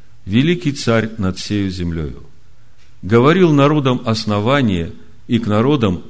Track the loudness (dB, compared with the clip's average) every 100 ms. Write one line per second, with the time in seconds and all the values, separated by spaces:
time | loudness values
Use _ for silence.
0 | -16 -14 0 2 2 0 -2 -2 0 0
1 | 0 -2 -4 -4 -4 -2 -2 -4 -4 -4
2 | -6 -10 -16 -16 -16 -16 -16 -16 -16 -12
3 | 2 4 6 4 4 6 4 4 2 0
4 | -2 -2 0 0 2 2 2 0 -4 -10
5 | -16 -16 -2 0 2 2 2 2 2 -2